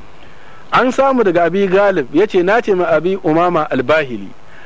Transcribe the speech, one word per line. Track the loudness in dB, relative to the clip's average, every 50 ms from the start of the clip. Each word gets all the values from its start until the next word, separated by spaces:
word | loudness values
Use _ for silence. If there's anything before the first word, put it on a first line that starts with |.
| -16 -16 -16 -16 -16 -16 -16 -16 -16 -16 -16 -16 -8 -2
An | 0 2 2 2
samu | 2 2 2 2 2 2 2
daga | 2 2 2 2 2
Abi | 2 0 0 2
Galib, | 2 4 4 4 2 0 -2 0 0
ya | 0 0 2
ce, | 2 2 2
"Na | 2 2 2
ce | 2 0 0
ma | 0 2
Abi | 2 2 2 2 0 -2 -2
Umama | 0 0 2 2 2 2 2 0 -2 0
Al-Bahili, | -2 -2 0 2 2 0 0 -2 -6 -10 -10 -12 -14 -16 -16 -16 -16 -16 -16